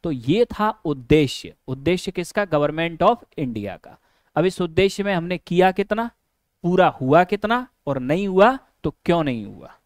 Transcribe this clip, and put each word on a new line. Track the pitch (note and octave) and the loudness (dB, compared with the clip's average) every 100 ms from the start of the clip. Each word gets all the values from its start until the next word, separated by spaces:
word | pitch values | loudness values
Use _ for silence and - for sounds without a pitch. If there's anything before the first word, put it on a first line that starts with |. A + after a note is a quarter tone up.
तो | F3 | -4
ये | C3+ A#2 G3 | -6 0 2
था | A#4+ - G#3+ - | 2 0 -2 -2
उद्देश्य। | D#3+ C#3 B2 D3+ C#3 - - - - | -4 -6 0 0 0 -4 -14 -20 -12
उद्देश्य | C3 C#3+ F3+ - | -6 -2 -2 -4
किसका? | F#3 F3 - G#3 | -8 -6 -4 -2
Government | D3+ D3 D#3 E3 D#3+ | 0 0 -2 -6 2
of | F3+ A#3+ | 2 2
India | - - C3+ A2 G2+ F2 | -6 -8 -6 -6 -8 -10
का। | - - _ _ _ - | -18 -20 _ _ _ -2
अब | |
इस | F3+ - | -2 0
उद्देश्य | F3+ D#3+ G3 - | -4 0 0 0
में | G3+ | -4
हमने | F#3 E3+ F3+ | -2 -4 -8
किया | - F3 F#3 | -2 2 2
कितना, | F#3 G3 G#3+ A3+ _ _ _ _ _ | 2 -4 -4 -4 _ _ _ _ _
पूरा | F3 F3+ E3+ | 0 4 4
हुआ | - C3 D#3 | 2 4 4
कितना | F3+ G3+ G#3 A#3+ - _ - | 4 0 -2 -2 -4 _ -6
और | C3+ | -6
नहीं | B2+ E3 G3+ | -2 -2 0
हुआ | F#3 G#3+ C4+ _ _ | 4 4 4 _ _
तो | D#3 - | -10 -6
क्यों | - E3+ | -2 0
नहीं | D3+ A#2+ | 0 -4
हुआ | G#2 G#2 - - | -8 -16 -20 -20